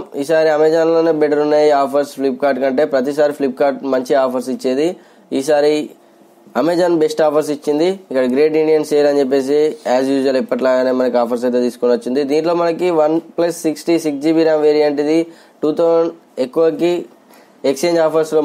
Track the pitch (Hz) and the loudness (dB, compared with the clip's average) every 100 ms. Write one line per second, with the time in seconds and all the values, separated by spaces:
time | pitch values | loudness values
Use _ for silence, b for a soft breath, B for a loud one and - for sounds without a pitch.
0 | 202 139 139 160 160 151 156 165 165 165 | -6 -10 -2 0 2 2 2 2 2 2
1 | 165 156 151 147 147 151 151 143 139 143 | 2 2 2 2 2 4 4 2 2 -2
2 | 143 135 135 123 143 131 135 131 147 135 | -4 -4 -4 -2 -2 0 -2 0 0 0
3 | 131 143 147 143 135 131 143 127 135 131 | -2 0 -2 0 -4 0 -2 -2 -4 -4
4 | 127 139 131 127 123 120 131 131 165 185 | 0 0 0 -2 -6 -6 -4 -2 -2 -4
5 | B B B 131 135 147 147 151 127 - | B B B -6 0 2 2 0 -4 -14
6 | b b _ _ - 117 151 175 180 165 | b b _ _ -8 -2 0 0 2 2
7 | 156 - 156 147 147 147 151 147 175 196 | 0 2 2 2 -2 -4 -2 0 0 -2
8 | - 131 127 131 156 156 156 156 147 147 | -6 -2 0 2 2 2 2 0 2 2
9 | 147 143 131 139 131 147 151 117 - 127 | 2 2 2 0 0 0 0 -2 -2 0
10 | 135 139 135 131 113 127 131 127 127 127 | 0 0 0 0 -2 -2 0 0 0 0
11 | 127 123 117 120 123 123 123 120 123 117 | 0 0 -2 -2 -2 0 -2 -2 0 0
12 | 123 131 139 151 160 170 170 165 180 160 | -2 -4 -2 -2 0 0 -2 -2 -2 0
13 | 151 160 - - 170 165 160 147 - 165 | 0 0 -4 -4 -4 -2 -6 -4 -2 -2
14 | 156 139 156 160 160 156 151 151 147 143 | -2 -2 0 2 2 2 2 2 2 0
15 | 147 165 165 B B _ 151 156 165 165 | 0 0 -2 B B _ -4 0 2 2
16 | 165 - _ - 127 160 165 147 170 175 | 0 -6 _ -8 -4 0 0 0 -2 -2
17 | - - _ B B B 131 135 175 170 | -8 -20 _ B B B -4 -2 0 2
18 | 156 160 156 156 | 2 0 0 0